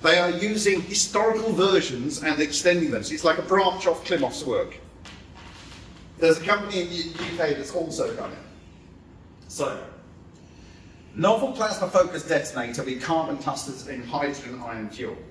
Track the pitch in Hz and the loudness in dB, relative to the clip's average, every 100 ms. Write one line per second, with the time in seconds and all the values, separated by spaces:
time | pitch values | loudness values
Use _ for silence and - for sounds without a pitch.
0 | 160 175 180 175 208 214 202 185 160 202 | 6 6 4 2 0 2 2 2 0 -2
1 | - 208 220 214 220 170 196 180 - 123 | 0 2 2 2 0 4 6 4 2 -4
2 | 135 - 156 143 151 - 180 175 151 110 | -4 -4 -2 0 0 2 4 4 2 -2
3 | - 151 165 160 - 196 185 180 175 160 | -4 0 2 2 2 4 4 2 0 0
4 | - 170 127 - 143 107 - - - - | 0 0 0 -2 -2 0 -2 -6 -18 -20
5 | - - - - - - - - - - | -18 -18 -20 -20 -18 -18 -18 -18 -18 -20
6 | - - 165 160 - 202 202 190 170 170 | -20 2 4 6 4 0 0 -2 -2 -6
7 | 165 170 170 170 156 139 139 180 156 - | -8 -6 -8 -2 0 0 -2 -4 -4 -2
8 | - - - - - - - - - - | -2 -4 -8 -10 -18 -20 -20 -20 -20 -20
9 | - - - - - - 139 - - - | -20 -20 -20 -20 -16 -6 -4 -4 -12 -18
10 | - - - - - - - - - - | -20 -20 -20 -20 -20 -20 -20 -20 -20 -20
11 | - - 190 220 - - 214 196 185 180 | -16 0 4 4 2 -2 -2 -2 2 4
12 | 180 160 - 160 - 127 120 120 131 127 | 4 0 0 0 0 -6 -6 -6 -6 -6
13 | - 160 160 143 - - 139 127 - 127 | 0 0 0 -4 -4 -6 -8 -12 -10 -12
14 | 120 143 143 127 120 123 120 110 107 - | -6 -4 -4 -4 -10 -12 -10 -8 -10 -8
15 | 92 - 82 | -10 -10 -14